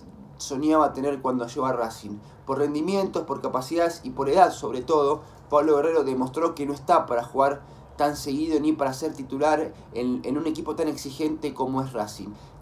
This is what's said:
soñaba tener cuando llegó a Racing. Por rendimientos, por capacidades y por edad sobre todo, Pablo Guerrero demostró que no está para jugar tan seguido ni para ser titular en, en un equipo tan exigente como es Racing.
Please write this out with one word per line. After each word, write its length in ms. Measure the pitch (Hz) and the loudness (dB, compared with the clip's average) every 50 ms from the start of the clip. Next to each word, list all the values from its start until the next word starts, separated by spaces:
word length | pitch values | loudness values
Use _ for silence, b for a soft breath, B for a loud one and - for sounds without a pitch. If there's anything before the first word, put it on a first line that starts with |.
| - - - - - - - - | -18 -20 -20 -20 -20 -20 -16 -14
soñaba 560 | - - 143 131 151 156 156 156 151 139 123 | -10 -6 -4 0 2 4 6 6 6 4 2
tener 280 | 131 131 143 139 131 | 0 -2 -2 -2 0
cuando 240 | 131 131 127 127 117 - | 0 0 0 0 -2 -2
llegó 180 | - 151 131 | -2 -2 0
a 80 | 131 123 | 0 0
Racing. 440 | 117 117 110 - - 107 104 104 104 B B B B - | 0 -2 -4 -4 -8 -12 -12 -12 -12 B B B B -6
Por 140 | - 135 131 | -4 0 0
rendimientos, 640 | 143 147 147 151 160 180 196 196 196 185 - 175 160 | 0 0 0 0 0 0 2 2 0 0 -2 -4 -4
por 180 | - - - | -4 -4 -4
capacidades 600 | - 131 107 127 127 - 160 170 170 170 170 - - | -4 -2 -2 -2 -2 -2 0 2 2 2 0 -2 -8
y 80 | 131 | -8
por 180 | 127 - 139 135 | -6 -4 0 2
edad 220 | 147 190 180 160 - | 6 6 6 6 6
sobre 280 | - - 113 120 127 | 0 -4 -4 -4 -4
todo, 400 | 127 127 160 151 143 139 151 147 B B B B - - | -2 2 2 4 4 4 2 0 B B B B -4 2
Pablo 260 | 147 147 147 156 151 | 2 4 6 6 4
Guerrero 280 | 143 143 165 165 160 139 | 4 4 4 2 2 2
demostró 520 | 135 131 127 127 131 131 160 165 165 165 | 2 0 0 -2 -2 -2 -2 -2 -2 -2
que 100 | - 143 | -2 -4
no 80 | 139 143 | -6 -6
está 320 | 139 - - 175 160 160 | -4 2 4 4 4 4
para 180 | - 127 117 120 | 2 0 -2 -2
jugar 380 | - - 131 135 139 143 139 B B B B B B - | -2 0 2 2 2 2 -2 B B B B B B -4
tan 220 | - 147 147 147 - | -2 0 0 0 -2
seguido 420 | - 147 135 143 156 165 156 147 | -4 -4 -2 -2 0 0 2 2
ni 140 | 143 156 151 | 2 2 2
para 200 | - 139 131 131 | 2 0 -2 -2
ser 200 | - 160 156 - | -2 -6 -6 -6
titular 600 | - 131 127 135 139 147 156 156 151 160 - B B B B - | -8 -8 -8 -4 0 2 2 2 2 0 -4 B B B B -6
en, 280 | 113 123 127 123 - - | -4 -2 -2 -2 -2 -2
en 140 | - 139 147 | -2 -2 -2
un 100 | 160 180 | -2 -2
equipo 280 | - - - 151 143 | -4 -4 -4 -6 -4
tan 120 | 131 165 156 | -2 -2 -2
exigente 640 | 147 - - 139 135 - 156 151 156 156 - 147 131 | -2 -4 -8 -10 -6 -4 -2 -2 -2 -4 -6 -6 -4
como 280 | - 131 131 131 131 | -4 -4 -2 -2 -2
es 120 | 135 131 131 | -4 -4 -4
Racing. 360 | 113 104 107 - - 101 101 104 B B B B B | -6 -6 -6 -8 -10 -12 -12 -14 B B B B B